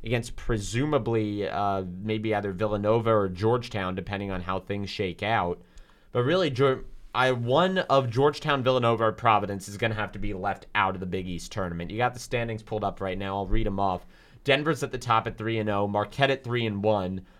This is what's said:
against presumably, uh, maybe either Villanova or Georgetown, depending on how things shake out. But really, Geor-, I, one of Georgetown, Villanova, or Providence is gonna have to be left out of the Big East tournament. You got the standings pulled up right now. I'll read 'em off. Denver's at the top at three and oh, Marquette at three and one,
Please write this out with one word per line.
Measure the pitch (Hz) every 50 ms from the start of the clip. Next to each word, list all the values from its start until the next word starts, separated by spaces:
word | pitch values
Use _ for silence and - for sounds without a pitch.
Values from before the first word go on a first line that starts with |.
against | - 113 120 117 110 - -
presumably, | - - - 120 107 98 98 107 120 139 151 151 135 107 117 117 113 110 104 104 101 98 -
uh, | - 87 101 101 98 95 92 90 87 92
maybe | 101 110 110 110 107 110 107
either | 104 101 101
Villanova | 92 87 110 104 107 101 101 104 113 117 110 113
or | 113 107 98 95
Georgetown, | 90 87 107 110 123 120 120 - - 104 95 92 92
depending | 98 87 98 101 98 101 98
on | 95 92
how | 87 92 95 95
things | - - 101 101 101 95
shake | - - 101 90 85 -
out. | 101 104 113 107 90 87 87 - - - - - - - - _ _ -
But | - 123 120
really, | 135 170 190 180 147
Geor-, | 131 113 139 135 131 - - - - - - - -
I, | 117 127 131
one | 127 117 120 117 131 156 180 190 190 185
of | - - 135 139 131 123
Georgetown, | 107 127 139 151 147 - - 156 143 135 120
Villanova, | 131 131 127 120 117 117 110 113
or | 110
Providence | 104 - - 117 107 104 101 98 101 98 92 -
is | 101
gonna | 101 120 110 110
have | 107 104 92
to | - 101
be | 101 104 101
left | 90 95 101 95 - - - -
out | 104 101 95 95
of | 92
the | 92
Big | 90 90 95 90 92
East | 87 82 - -
tournament. | - 107 95 87 85 85 85 87
You | 101
got | 110 120 123
the | 123 120
standings | - - - 120 117 117 113 107
pulled | 110 - 113 107
up | 101 98 92 -
right | 98 95 92
now. | 95 98 98 98
I'll | 101 98
read | 92 104 110 107 104
'em | 98 98
off. | 98 98 90 90 - - - - - - - -
Denver's | - 139 135 143 151 160 156 120
at | 147 127
the | - 123
top | - 127 113 113 113 113
at | 98 -
three | 107 113 113 110
and | 104 107
oh, | 101 101 104
Marquette | 101 101 104 104 104 - - 139 135
at | 117 -
three | - 117 120 120 117
and | 110 101 101
one, | 101 107 107 101 92 90 92 92 - - -